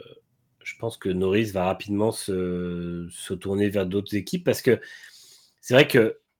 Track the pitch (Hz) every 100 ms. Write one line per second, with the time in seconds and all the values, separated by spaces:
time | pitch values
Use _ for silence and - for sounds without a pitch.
0 | - - _ _ _ _ - - 113 -
1 | 98 92 95 104 107 95 90 95 104 101
2 | 110 110 - 92 90 90 87 87 87 87
3 | 85 - - 92 98 98 101 101 92 101
4 | - 104 90 180 131 107 127 110 - -
5 | - - - - _ _ - 123 147 131
6 | 110 - _